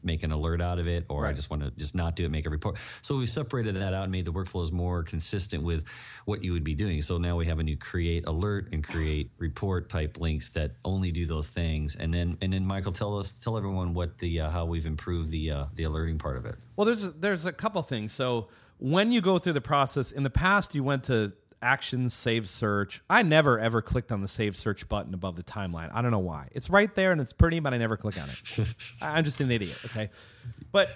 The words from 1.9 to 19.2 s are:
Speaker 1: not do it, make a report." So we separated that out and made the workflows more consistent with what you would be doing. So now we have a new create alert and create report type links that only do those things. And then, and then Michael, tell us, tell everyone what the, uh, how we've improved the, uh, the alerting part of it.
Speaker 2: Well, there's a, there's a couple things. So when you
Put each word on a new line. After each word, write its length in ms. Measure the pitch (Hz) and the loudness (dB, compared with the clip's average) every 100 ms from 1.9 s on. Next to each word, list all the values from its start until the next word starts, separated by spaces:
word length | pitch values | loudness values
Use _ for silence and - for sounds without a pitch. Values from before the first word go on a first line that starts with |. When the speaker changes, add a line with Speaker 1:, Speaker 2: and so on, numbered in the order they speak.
| 90 | -2
Speaker 1:
not 180 | 85 | -2
do 100 | 82 | 0
it, 60 | 82 | -2
make 160 | 78 78 | -2 -2
a 40 | |
report." 260 | 76 104 - - - | -2 -4 -6 -10 -10
So 160 | - 139 | -4 -2
we 80 | 117 | -2
separated 480 | 156 139 131 110 | -2 -2 -2 -2
that 180 | 95 95 | -2 -2
out 120 | 95 | -2
and 80 | 95 | -2
made 120 | 92 | -2
the 80 | 87 | -2
workflows 380 | 85 90 90 82 | -4 -4 -2 -2
more 320 | 87 87 87 | 0 0 0
consistent 600 | 80 80 - 101 92 78 | -2 -4 -4 -4 -4 -2
with 200 | 82 80 - - - - - | 0 -2 -2 -10 -16 -10 -6
what 180 | 104 | -4
you 80 | 90 | -2
would 100 | 85 | 0
be 140 | 76 76 | 0 0
doing. 260 | 104 78 | 0 0
So 160 | 73 85 | 0 0
now 180 | 87 85 | 0 0
we 100 | 82 | 0
have 120 | 80 | 0
a 60 | |
new 120 | 78 73 | 0 -2
create 480 | - 90 85 85 80 | -4 -2 0 0 0
alert 400 | 80 104 101 - | 0 0 -2 -2
and 140 | 78 | -4
create 480 | 76 82 78 76 71 - | -2 -2 0 0 -2 -4
report 500 | 85 - 98 90 - | -4 -2 0 0 -2
type 300 | 87 78 - | -2 -2 -2
links 300 | 80 76 - | -2 0 -2
that 260 | 80 73 - | -2 -4 -4
only 260 | 90 95 92 | -2 0 0
do 160 | 82 82 | 0 0
those 220 | 78 76 | -2 -2
things. 480 | - 85 78 76 - | -2 0 0 -2 -2
And 180 | 82 | 0
then, 240 | 87 87 87 | 2 0 0
and 120 | 95 | 0
then 120 | 95 | 0
Michael, 280 | 95 98 98 | 0 0 -2
tell 260 | 92 104 101 | -2 -2 -2
us, 240 | 98 - | -4 -6
tell 140 | 117 113 | -4 -2
everyone 380 | 98 95 90 | 0 -2 0
what 240 | 87 85 - | 0 -2 -2
the, 240 | 87 82 | -2 0
uh, 80 | 78 | 0
how 140 | 87 | 0
we've 220 | 85 85 80 | 0 -2 -2
improved 460 | 76 - 85 80 | -4 -2 -2 -2
the, 180 | 80 78 | -2 -2
uh, 160 | 71 71 | -2 -4
the 80 | 80 | -4
alerting 360 | 78 78 82 78 | -2 0 -2 -2
part 180 | 76 64 | -2 -4
of 80 | |
it. 100 | 57 - - - | -6 -10 -6 0
Speaker 2:
Well, 80 | |
there's 180 | 214 226 | 2 2
a, 140 | 190 151 | -2 -2
there's 280 | 202 180 175 | 0 0 -2
a 60 | |
couple 280 | - 190 196 | -2 -2 -2
things. 320 | 143 117 107 | -2 -4 -4
So 360 | - 127 120 - - - - | -2 0 0 -2 -12 -20 -6
when 340 | 131 175 220 | 2 4 4
you 120 | 240 | 4